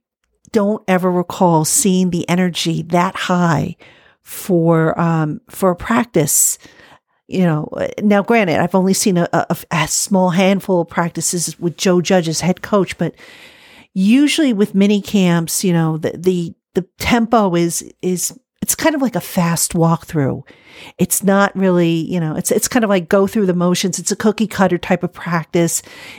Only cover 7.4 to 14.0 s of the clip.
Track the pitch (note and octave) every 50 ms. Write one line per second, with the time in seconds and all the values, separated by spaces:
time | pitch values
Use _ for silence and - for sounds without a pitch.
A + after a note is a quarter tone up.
7.4 | F#3 E3+ D#3 D3+ D3+ - - - F2 - - - G3+ G#3 G#3 G3+ F3+ - A#3 A#3
8.4 | G#3 F3 D3+ F#2 D#3+ F3 - F#3+ F3+ F#3+ F#3+ - - A3 F#3 F3 E3+ - - E3
9.4 | - - - - - - - D#3+ D#3 D#3 - - - - G3+ F#3 F#3 F3+ E3 F3+
10.4 | G3 F#3 G3 F#3+ - - F#3 F3 E3 - - - E3+ E3+ - - E3 - - F3
11.4 | D#3+ - D#3+ - - F3 D3+ - - G3 F3+ F3+ E3 - G3 F#3 E3+ E3 D#3+ -
12.4 | - E3 F#3 - - - - G3+ F3+ - - - F3+ E3 - - - - - -
13.4 | - - - - - - - - - _ - F#3+